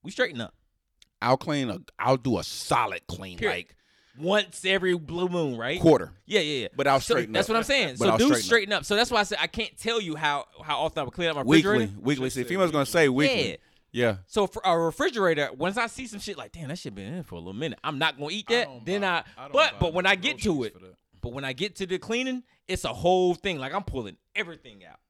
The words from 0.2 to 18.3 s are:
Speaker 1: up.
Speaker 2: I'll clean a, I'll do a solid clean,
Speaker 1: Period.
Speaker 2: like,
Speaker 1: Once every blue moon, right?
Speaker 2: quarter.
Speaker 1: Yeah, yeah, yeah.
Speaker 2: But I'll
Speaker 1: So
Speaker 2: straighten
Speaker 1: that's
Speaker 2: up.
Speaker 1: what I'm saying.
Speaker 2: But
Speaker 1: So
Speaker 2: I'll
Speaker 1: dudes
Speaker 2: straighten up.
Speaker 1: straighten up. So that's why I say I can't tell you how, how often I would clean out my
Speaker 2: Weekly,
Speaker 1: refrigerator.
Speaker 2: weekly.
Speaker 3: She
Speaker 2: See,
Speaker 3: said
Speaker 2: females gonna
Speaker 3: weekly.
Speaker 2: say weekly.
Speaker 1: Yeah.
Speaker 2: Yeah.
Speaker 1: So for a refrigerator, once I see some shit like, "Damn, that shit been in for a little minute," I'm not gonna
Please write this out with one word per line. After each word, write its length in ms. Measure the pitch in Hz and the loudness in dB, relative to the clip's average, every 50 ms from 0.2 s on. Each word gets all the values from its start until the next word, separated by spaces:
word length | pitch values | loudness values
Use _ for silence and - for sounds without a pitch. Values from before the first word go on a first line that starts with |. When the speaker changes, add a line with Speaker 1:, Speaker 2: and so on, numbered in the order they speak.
| 254 220 160 120 | -4 -2 -2 -8
Speaker 1:
up. 120 | 113 - _ _ _ _ _ _ _ _ _ _ _ _ _ _ | -8 -10 _ _ _ _ _ _ _ _ _ _ _ _ _ _
Speaker 2:
I'll 160 | - 117 131 135 | 2 2 2 2
clean 320 | - - 151 143 135 120 | 2 -4 -2 -2 -2 -4
a, 100 | 98 92 - - _ - | -6 -8 -10 -16 _ -2
I'll 180 | - 120 135 131 | 2 2 2 2
do 220 | 120 131 117 90 | 2 0 0 0
a 40 | 80 | -2
solid 580 | - - - - - - 120 120 107 95 87 _ - | -4 -8 -10 -4 0 2 2 2 0 -2 -6 _ -10
clean, 300 | - 90 95 95 90 85 | -12 -10 -10 -12 -10 -4
Speaker 1:
Period. 160 | - 208 - | -4 -4 -2
Speaker 2:
like, 200 | 90 90 _ _ _ _ _ _ _ _ _ _ 123 | -4 -8 _ _ _ _ _ _ _ _ _ _ -8
Speaker 1:
Once 460 | 147 175 196 214 202 180 - - - | -2 0 2 2 0 -2 -8 -6 -2
every 340 | 185 190 190 175 185 180 175 | 0 0 2 2 2 0 0
blue 300 | 160 139 160 175 180 180 | -2 -6 -4 -2 -2 -2
moon, 300 | 175 175 165 143 123 113 | 0 0 0 0 -2 -4
right? 220 | 113 127 170 - | -4 -4 -4 6
Speaker 2:
quarter. 320 | 165 165 151 123 90 82 87 - _ | 8 8 8 8 6 -2 -12 -20 _
Speaker 1:
Yeah, 140 | - 190 208 | 0 0 0
yeah, 220 | 165 151 151 131 110 | 2 2 -2 -4 -4
yeah. 40 | 92 _ | -6 _
Speaker 2:
But 120 | - 139 143 | 0 4 4
I'll 140 | 139 135 | 4 4
Speaker 1:
So 140 | - - 233 | 4 2 2
Speaker 2:
straighten 180 | - 117 - - | 0 0 0 0
Speaker 1:
that's 160 | 185 196 - | -2 0 2
Speaker 2:
up. 40 | 220 | 0
Speaker 1:
what 40 | 226 | -2
I'm 60 | 220 | 0
saying. 320 | - 277 269 226 156 127 202 | 2 2 2 2 0 -2 0
Speaker 2:
But 60 | 226 | 2
Speaker 1:
So 40 | 202 | 2
Speaker 2:
I'll 60 | 220 226 | 4 6
Speaker 1:
dudes 120 | 226 285 | 6 4
Speaker 2:
straighten 100 | 294 240 | 4 4
up. 60 | 208 | 4
Speaker 1:
straighten 280 | 185 226 233 196 196 214 | 2 2 2 2 2 -2
up. 120 | 180 - | -4 -2
So 100 | - 208 | 0 2
that's 160 | 208 240 233 | 2 2 2
why 80 | 254 220 | 2 0
I 40 | 208 | 0
say 120 | 185 208 156 | 0 0 -2
I 80 | 156 170 | -2 -4
can't 280 | - 226 226 185 _ - | -2 -6 -8 -8 _ -8
tell 220 | - 220 233 233 | -6 -4 -4 -2
you 160 | 214 170 156 | -4 -4 -6
how, 300 | 147 160 147 147 143 - _ _ - 156 | -2 0 0 0 0 -4 _ _ -18 -6
how 160 | 156 147 131 | -4 -4 -2
often 220 | 147 160 - 170 | -2 -2 -2 -4
I 20 | 143 | -6
would 100 | 123 - | -6 -4
clean 140 | - 175 165 | -2 -2 -2
out 60 | 160 | -2
my 60 | - 135 | -2 2
Speaker 2:
Weekly, 280 | 113 147 165 156 196 | 6 6 6 6 6
Speaker 1:
refrigerator. 280 | 208 123 113 104 101 101 | 2 2 2 -2 -4 -6
Speaker 2:
weekly. 280 | - 123 147 131 131 131 | -2 -2 0 0 -2 -4
Speaker 3:
She 60 | - | -2
Speaker 2:
See, 40 | 131 | -4
Speaker 3:
said 60 | 120 - | -4 -4
Speaker 2:
females 240 | 170 196 190 170 | 0 0 2 2
gonna 100 | 151 147 139 | 2 0 0
Speaker 3:
weekly. 80 | - | 2
Speaker 2:
say 180 | - 175 160 143 | 4 4 4 4
weekly. 400 | 127 131 151 269 254 208 143 110 | 4 4 4 4 2 2 -2 -2
Speaker 1:
Yeah. 40 | 80 - _ _ _ _ _ _ | -4 -8 _ _ _ _ _ _
Speaker 2:
Yeah. 260 | - 113 123 117 104 92 92 _ | -2 0 2 2 0 -2 -8 _
Speaker 1:
So 180 | - 220 202 | 0 0 0
for 160 | 180 - - - | 0 -2 -2 0
a 140 | 190 170 165 | 2 2 4
refrigerator, 720 | 165 165 156 - 185 381 262 233 196 180 160 147 147 123 - 131 | 2 0 0 0 -2 -2 0 2 2 2 4 2 0 -2 -2 -2
once 180 | 151 180 196 | -2 -2 0
I 120 | 233 233 233 | 0 -4 -4
see 180 | - - 262 | -4 -10 -12
some 140 | 233 208 202 | -12 -12 -12
shit 180 | - - 202 - | -10 -10 -10 -10
like, 140 | 120 - | -12 -14
"Damn, 160 | - 165 160 135 | -12 -12 -10 -8
that 100 | 147 - | -8 -8
shit 160 | - 131 101 | -8 -12 -10
been 180 | 98 98 101 | -10 -10 -8
in 120 | 147 180 165 | -8 -8 -10
for 100 | - - | -10 -12
a 40 | 85 | -12
little 140 | 82 90 98 | -10 -10 -8
minute," 260 | 107 151 160 - - - | -6 -6 -6 -6 -6 -6
I'm 140 | 147 156 135 | -6 -2 0
not 220 | 156 160 143 123 | 0 0 0 -2
gonna 100 | 143 151 | -8 -6